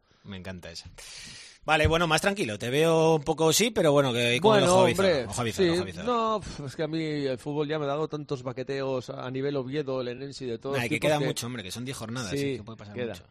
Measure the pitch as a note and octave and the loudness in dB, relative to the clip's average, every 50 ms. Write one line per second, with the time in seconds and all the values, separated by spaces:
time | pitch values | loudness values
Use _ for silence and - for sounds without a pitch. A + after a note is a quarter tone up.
0 | _ _ _ _ _ - G2+ F#2 F2 F#2 F#2 F2+ D#2+ D#2+ E2+ - - - - - | _ _ _ _ _ -14 -14 -12 -12 -12 -12 -12 -12 -14 -14 -14 -16 -16 -18 -18
1 | - - - - - - - - - - - _ - - D3+ D#3 D#3 D#3 D#3+ E3+ | -20 -18 -18 -18 -18 -18 -18 -18 -20 -20 -20 _ -2 0 2 4 4 4 4 4
2 | F3 E3 D#3 D#3+ - G3+ G3 G3+ F#3 A#2 G#2 G#2 A#2 A#2 B2+ D3 D#3+ E3 E3 D#3+ | 4 4 4 4 4 2 0 0 -2 -4 -4 -4 -4 0 2 4 4 6 6 6
3 | D#3+ D#3+ D#3+ D#3 C3+ - D#3 C#3+ D#3+ D#3+ D3+ - - B3 A3 A3+ F3 D#3 C#3+ D3 | 6 6 4 4 2 0 0 4 4 4 4 4 2 2 2 4 4 6 6 6
4 | C#3 C3+ A#2 A#2+ A#2+ A#2+ A#2+ B2 E3 G#3+ G#3+ G3+ F#3 F3 F3+ F#3 F#3 F3 D#3 F3 | 6 4 2 2 2 4 2 4 6 6 6 6 6 6 6 6 6 6 4 4
5 | F#3+ F#3+ E3 C#3 A#2+ G#2+ G2+ B2 B2 A2+ - - F#3+ E3+ E3 F3 F3+ F#3+ E3+ E3+ | 2 2 2 2 0 -4 -4 -4 -2 -2 0 2 2 2 2 0 -2 -4 -6 -8
6 | - A#3+ B3 A#3 A3+ A3 A3 G#3 D#3+ - - - C#3+ C3 - - D#3+ D3+ D#3 D#3+ | -4 -2 -2 0 0 0 -2 -2 -4 -8 -10 -10 -10 -12 -6 -4 -4 -4 -2 -4
7 | D#3+ D#3 D3+ D3 C#3 C3+ C3 B2 - D3 D3 D3 D#3 C#3+ D#3 D#3 D3 C#3 C#3 D3+ | -4 -2 -4 -2 -2 -2 -4 -4 -4 -6 -2 -2 -2 -2 -2 -2 -2 -2 -2 -2
8 | D#3 D3+ - D3+ D3 - D3 C3 B2 C3 A#2+ C3 C3 - C#3 C#3 C3+ C3+ C3+ B2+ | -2 -4 -6 -8 -6 -6 -8 -6 -6 -8 -8 -8 -6 -6 -4 -4 -2 -2 -2 -4
9 | A#2+ - C3+ C3+ C3 B2+ B2+ C3 C3+ C#3+ C#3+ C#3 B2+ B2+ C3+ D#3 D3 C3 C3 C3 | -4 -6 -10 -10 -8 -8 -6 -4 -4 -2 -2 -2 -4 -4 -4 -6 -4 -4 -4 -4
10 | B2 B2 A#2+ B2+ C#3 C#3+ C3 - C3+ B2 A2+ A2+ - C3+ C#3 C3+ A#2+ A#2 D3+ - | -4 -6 -8 -10 -12 -12 -12 -10 -8 -8 -8 -6 -6 -4 -4 -2 -2 -2 -4 -2
11 | - D3 D3+ D3+ C#3+ B2+ A#2+ - - A#2+ B2+ A#2 G2 F#2 - A2+ B2 C3 C3+ - | 0 0 0 2 0 -2 -4 -4 -8 -8 -10 -10 -10 -10 -10 -10 -8 -8 -8 -10
12 | A#2+ G#2+ A#2 C3 B2 F#2+ - C#3+ C#3+ C#3 C3 A#2 G#2 A2 A2+ G#2 G#2+ G#2 G#2+ A#2 | -10 -8 -8 -6 -6 -4 -4 -2 -2 -2 -4 -6 -8 -12 -16 -16 -16 -14 -8 -8
13 | B2 A2+ G2+ F2 - - | -8 -6 -8 -12 -14 -20